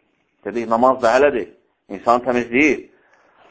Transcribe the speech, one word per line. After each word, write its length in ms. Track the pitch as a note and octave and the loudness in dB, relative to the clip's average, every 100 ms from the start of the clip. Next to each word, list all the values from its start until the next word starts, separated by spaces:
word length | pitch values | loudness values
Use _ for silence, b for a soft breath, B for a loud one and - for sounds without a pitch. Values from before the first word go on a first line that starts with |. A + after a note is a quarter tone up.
| _ _ _ _ | _ _ _ _
Dedik, 240 | G2 A2 A2+ | -10 -8 -4
"Namaz 340 | A#2 B2+ B2 | 0 2 2
da 60 | A2+ B2 | 2 4
hələdir, 320 | C#3+ B2 F#2 - _ _ _ | 2 0 -6 -14 _ _ _
insanı 360 | G2 A#2 B2 | -6 0 0
təmizləyir." 680 | B2+ B2 A#2 A#2+ D3+ A2 - b b b b b b | 0 -4 -2 0 0 0 -8 b b b b b b